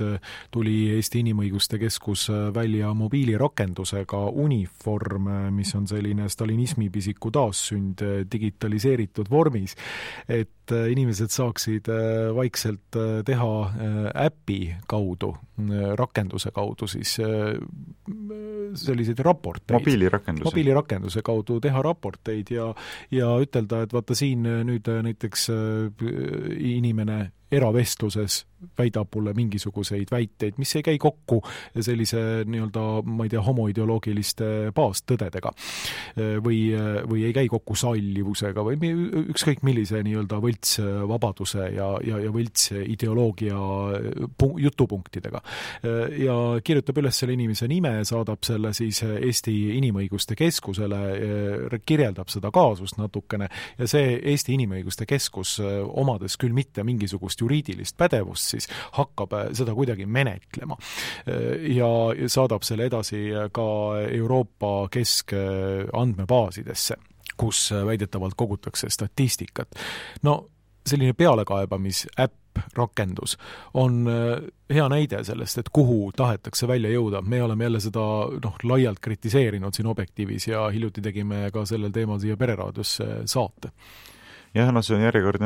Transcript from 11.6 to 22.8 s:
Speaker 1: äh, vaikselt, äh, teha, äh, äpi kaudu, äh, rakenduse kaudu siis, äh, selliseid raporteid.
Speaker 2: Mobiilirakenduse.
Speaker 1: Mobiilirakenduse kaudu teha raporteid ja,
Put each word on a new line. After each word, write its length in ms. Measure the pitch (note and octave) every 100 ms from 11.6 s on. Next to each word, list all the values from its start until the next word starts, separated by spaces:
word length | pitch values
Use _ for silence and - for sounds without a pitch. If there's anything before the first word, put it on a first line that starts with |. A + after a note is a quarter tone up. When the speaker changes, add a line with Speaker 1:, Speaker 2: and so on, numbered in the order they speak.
| A2+ A2 A2+
Speaker 1:
äh, 460 | A2+ A2+ A2+ A2+ A#2
vaikselt, 600 | B2+ - A2+ G2+ - A2+
äh, 280 | A2+ A2 G#2
teha, 400 | B2 A#2 G#2+ G2+
äh, 600 | A2+ G#2+ G#2+ G#2 - D#3
äpi 480 | - - G2 F2 F2 -
kaudu, 520 | G#2+ F#2+ F2 G2+ - - -
äh, 380 | G#2 G2+ G2+ G#2
rakenduse 540 | B2+ A2 F#2+ F#2+ F#2+
kaudu 360 | G2+ G#2 G#2+ G#2
siis, 320 | F#2+ - -
äh, 380 | A2 A2 G#2+ - - - - - G3+ G#3+ G#3 G#3+ G#3+ G#3 G3+
selliseid 460 | F#3+ C3+ A#2+ A2+ A#2
raporteid. 600 | E3 F3 F2 - - A#2
Speaker 2:
Mobiilirakenduse. 640 | D3 A#2 F#2 G2+ - D#2 -
Speaker 1:
Mobiilirakenduse 760 | D#3+ C#3 C3+ - F#2+ G2 A2
kaudu 380 | A#2+ A2+ G#2 A#2
teha 220 | C#3+ C3+
raporteid 720 | D3+ E3+ G2 - A2+ A2 G2+
ja, 240 | A#2+ A2+ G#2+